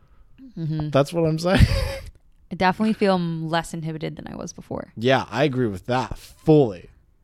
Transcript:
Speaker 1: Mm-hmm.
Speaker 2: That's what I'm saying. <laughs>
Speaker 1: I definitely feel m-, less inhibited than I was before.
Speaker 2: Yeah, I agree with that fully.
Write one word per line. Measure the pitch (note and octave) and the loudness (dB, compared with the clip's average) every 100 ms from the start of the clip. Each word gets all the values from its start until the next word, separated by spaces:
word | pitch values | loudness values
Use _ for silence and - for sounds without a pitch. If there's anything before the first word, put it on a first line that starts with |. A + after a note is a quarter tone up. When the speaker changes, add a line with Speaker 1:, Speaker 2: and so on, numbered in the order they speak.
| _ - - - C4 G3 | _ -20 -20 -20 -18 -8
Speaker 1:
Mm-hmm. | D#3+ D#3 D3+ | -6 -4 0
Speaker 2:
That's | C3+ C#3+ | 0 0
what | E3+ | 0
I'm | E3 D#3 | 0 0
saying. | E3+ F#3+ - | 0 4 4
<laughs> | - - - - - _ _ _ | 4 -2 -6 -12 -20 _ _ _
Speaker 1:
I | |
definitely | F3 F#3 F#3 A3 | 0 0 2 -2
feel | G#3+ G3+ | 2 2
m-, | F#3 E3+ E3 D#3+ | 2 0 -4 -2
less | E3 D#3+ | -4 -4
inhibited | E3 D#3+ D#3 D#3 D3+ | -8 -8 -8 -8 -10
than | - | -14
I | - | -12
was | - | -12
before. | - - - - | -14 -12 -10 -10
Speaker 2:
Yeah, | - A#2 C3 F#2+ | -2 2 2 0
I | A2+ | 0
agree | D3+ B2+ A#2+ | 0 2 -2
with | F#2+ - | -4 -4
that | B2 A2+ - | -4 -4 -10
fully. | - - - D3+ B2+ F2 - - _ _ | -16 -6 4 6 6 0 -16 -20 _ _